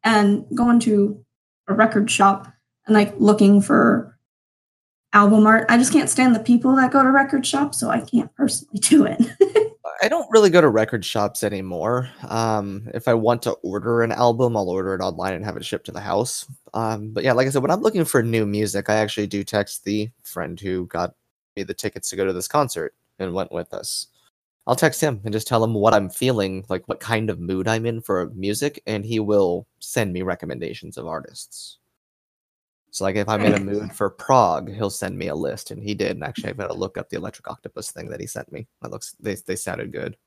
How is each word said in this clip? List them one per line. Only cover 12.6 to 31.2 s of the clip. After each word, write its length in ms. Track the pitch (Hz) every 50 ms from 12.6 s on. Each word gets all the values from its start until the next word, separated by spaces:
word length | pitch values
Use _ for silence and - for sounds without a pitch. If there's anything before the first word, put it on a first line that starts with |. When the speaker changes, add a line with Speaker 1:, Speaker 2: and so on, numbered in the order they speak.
| 98 101 98 98 107 113 -
Speaker 2:
if 140 | 117 -
I 60 | 131 117
want 260 | 117 107 117 120 120 -
to 80 | 117 - - -
order 380 | 90 92 104 95 117 117 117
an 100 | 117 117
album, 440 | - - 123 120 117 117 127 120 117
I'll 140 | 107 95 90
order 240 | 90 95 92 95 95
it 80 | 90
online 320 | 95 95 82 82 92 95 92
and 100 | 82 104
have 120 | 107 -
it 80 | - -
shipped 200 | - - - _
to 40 | -
the 80 | 92 90
house. 460 | 95 92 90 101 120 127 - - - - 131 _ _ _ -
Um, 360 | 110 113 110 110 107 104 110
but 120 | 110 - -
yeah, 100 | 135 120
like 140 | 120 131
I 20 | 135
said, 120 | 135 139
when 100 | 127 143
I'm 100 | 170 208
looking 240 | - 220 214 190 160
for 180 | - - 131 113
new 220 | 117 113 113 107
music, 440 | 101 101 104 107 98 92 101 98 -
I 60 | 107
actually 320 | 110 107 104 - 110 104
do 160 | 95 - 101 101
text 400 | - - 104 101 - - - _
the 260 | 98 104 107 104 113 _ _ _
friend 360 | - - 87 82 76 87 85
who 260 | 98 95 92 92 90
got 280 | 87 - 85 90 87 _ _ _ _ _ _ _ _ _
me 60 | 101 95
the 100 | - -
tickets 360 | - - 104 _ - - -
to 60 | -
go 100 | 95 98
to 60 | 95 90
this 140 | 90 -
concert 480 | - - 151 143 127 - 85 80 - _ _ _ _ _
and 160 | - 95 92 87
went 180 | 95 90 -
with 220 | - 85 85 _ -
us. 340 | - - - - - - _ _ _ _ _ _ _ _ _ _ _ _
I'll 80 | - 123
text 260 | - 170 151 - -
him 180 | 160 151 120 101 101
and 80 | 110 104
just 140 | 110 -
tell 160 | - 123 113 113
him 100 | 113 113
what 220 | 104 101 113 113
I'm 140 | 104 101 90
feeling, 540 | - - 127 131 127 107 98 95 95 95 98 -
like, 180 | 95 92 -
what 120 | - - -
kind 300 | - 110 117 110 110 107
of 80 | 92 85
mood 280 | 85 87 95 92 92
I'm 180 | 110 113 113 113
in 140 | 117 117 113
for 280 | - - 98 90 92 - 110
music, 460 | 92 95 101 107 113 139 147 143 - _
and 180 | - 110 101 101
he 160 | 110 117 110
will 480 | 107 101 104 101 98 87 87 87 107 _ _ _
send 340 | - - - 131 110 95 87
me 80 | 90
recommendations 760 | 92 92 90 - - 80 69 62 85 - - - - 78 -
of 100 | - -
artists. 680 | 80 80 78